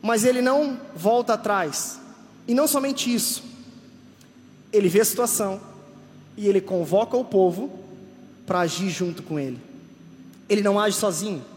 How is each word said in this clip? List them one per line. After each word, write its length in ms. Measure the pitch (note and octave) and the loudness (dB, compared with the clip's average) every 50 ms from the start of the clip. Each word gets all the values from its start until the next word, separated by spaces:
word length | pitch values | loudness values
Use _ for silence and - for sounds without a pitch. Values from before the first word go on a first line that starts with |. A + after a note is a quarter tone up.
| - | 0
mas 180 | G#3+ A#3 A3 G#3+ | 0 0 4 4
ele 160 | B3+ B3 B3 | 4 4 4
não 400 | B3 B3+ C4 C#4+ D4+ C#4+ C4 A#3 - - - | 2 2 4 2 2 0 -4 -8 -12 -14 -14
volta 380 | D#3+ D#3+ G3+ A3+ B3 A#3+ A#3+ A3+ | -2 2 2 2 2 2 2 0
atrás. 680 | G#3+ - G#3+ G#3 G3 F3 D3+ C#3 - - - - - - - - - - - - - - - | 0 0 0 0 0 0 -2 -4 -6 -8 -8 -10 -14 -18 -20 -20 -20 -20 -20 -20 -18 -4 0
E 60 | A#3 | 2
não 140 | B3+ D4 D4+ | 2 2 2
somente 440 | D4 C#4+ C4 C#4 C4+ C4+ - A#3+ | 2 0 0 -2 -4 -2 -2 -2
isso. 320 | A#3+ A3+ - - - - - - - - - - - - - - - - - - - _ - - _ - - - - - - - | -2 -2 -2 -4 -4 -6 -10 -14 -20 -20 -20 -20 -20 -20 -20 -20 -20 -20 -20 -20 -20 _ -20 -20 _ -20 -20 -20 -20 -20 -20 0
Ele 160 | - G#3+ G3+ F3+ | 2 4 4 6
vê 140 | E3 G3+ | 4 4
a 40 | A3 | 4
situação 540 | G#3+ - - A#3+ A#3 - - G#3+ G3 F#3+ G3+ - - - - - - - - - - - - - - - - | 4 2 0 -2 0 0 -2 -2 -4 -4 -8 -10 -18 -20 -20 -20 -20 -20 -20 -20 -20 -20 -20 -20 -20 -12 -2
e 100 | G#3 G3+ | 0 2
ele 140 | G3 F#3+ | 2 2
convoca 560 | F#3 - F#3+ F3+ E3+ D3 F3 G3 A3+ A#3+ - B3 | 2 0 -2 -2 -2 2 2 2 2 2 0 -2
o 80 | B3+ | -2
povo 540 | - - G3 F#3+ F3+ E3+ F#3 A#3 C#4+ - - - - - - - - - - - - - - - | 2 4 4 4 4 2 0 -6 -8 -10 -14 -18 -18 -20 -20 -20 -20 -20 -20 -20 -20 -20 -20 -6
pra 140 | - F#3 F3+ | -4 0 0
agir 320 | F3 E3 - E3 F#3+ F#3+ | 0 0 -2 -2 -4 -4
junto 320 | E3 - F#3 F3 E3 - - | -2 -4 -4 -6 -6 -8 -10
com 160 | - E3 D3+ | -8 -6 -6
ele. 200 | C#3 C3+ B2 A#2+ - - - - - - - - - - - - - - - - - - | -4 -6 -8 -10 -14 -18 -20 -20 -20 -20 -20 -20 -20 -20 -20 -20 -20 -20 -20 -20 -4 0
Ele 140 | G3+ G#3 | 0 2
não 180 | G3+ G#3 G3+ G3+ | 2 2 2 2
age 160 | G#3 G#3+ G3 | 2 0 0
sozinho. 480 | - - G#3 F3 D#3 F#3+ G#3+ G3 D3 A#2+ - - | 0 -2 -2 -2 -2 -6 -6 -6 -8 -10 -14 -20